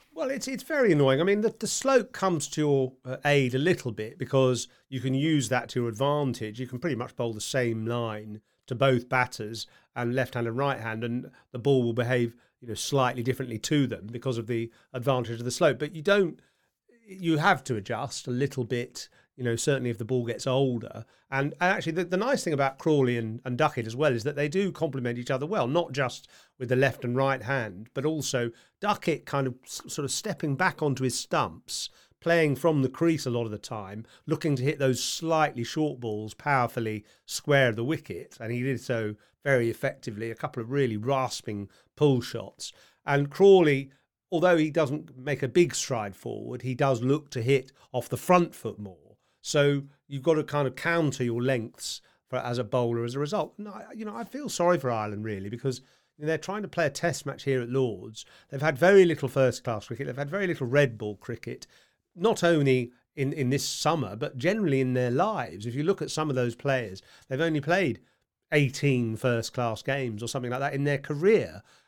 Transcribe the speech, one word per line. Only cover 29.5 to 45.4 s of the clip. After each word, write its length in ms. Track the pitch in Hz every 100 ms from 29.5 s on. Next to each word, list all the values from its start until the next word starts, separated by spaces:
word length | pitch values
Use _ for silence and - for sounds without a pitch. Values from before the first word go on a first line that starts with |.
| 123
s-, 180 | - - -
sort 160 | -
of 80 | 139
stepping 420 | - 214 160 151
back 280 | 139 185 -
onto 200 | 147 123
his 160 | 127 -
stumps, 720 | - 160 101 82 - - - _ _ _
playing 360 | 170 170 156 135
from 260 | 170 147
the 60 | 131
crease 340 | - 170 160
a 60 | 127
lot 160 | 120 113
of 40 |
the 80 | 104
time, 460 | - 110 95 107 113 - -
looking 280 | 151 160 131
to 60 |
hit 160 | 135 147
those 240 | 135 120
slightly 600 | - - 165 160 147 123
short 360 | 113 156 151 127
balls 340 | 117 107 107
powerfully 680 | - 147 135 120 123 113 107 - _
square 460 | - - - 139 123
of 60 | 107
the 80 |
wicket, 520 | 127 151 - 87 - -
and 140 | 113
he 100 | 123
did 180 | 131 123
so 340 | - 117 107 107 _ _
very 280 | 143 131 117
effectively, 600 | 107 135 - 120 104 113
a 40 |
couple 280 | 113 147 123
of 80 | 113
really 280 | 143 127 104
rasping 680 | 120 135 127 - - 104 101 _ _ -
pull 240 | 147 127
shots. 540 | - 110 98 - - - _ _ 147
And 240 | 143 143
Crawley, 600 | - 196 190 156 135 139 _ _ _ -
although 280 | 170 180 170
he 120 | 156
doesn't 460 | 156 139 151 - 127
make 260 | 135 139